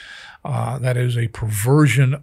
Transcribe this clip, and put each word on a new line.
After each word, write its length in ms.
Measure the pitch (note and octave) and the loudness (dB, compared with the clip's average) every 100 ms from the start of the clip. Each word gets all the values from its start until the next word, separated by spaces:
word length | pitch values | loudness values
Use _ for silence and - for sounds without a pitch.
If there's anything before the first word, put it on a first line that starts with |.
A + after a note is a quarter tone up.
| - - - - - | -20 -20 -20 -14 -8
Uh, 320 | B2 A#2 B2+ | -4 -4 -4
that 160 | B2 B2 | -2 0
is 220 | B2 A#2+ | -2 -2
a 100 | A#2 | -4
perversion 840 | - A2 G#2 A2+ D3 D3 A#2 B2+ C#3+ | -4 -6 -2 2 4 4 4 2 0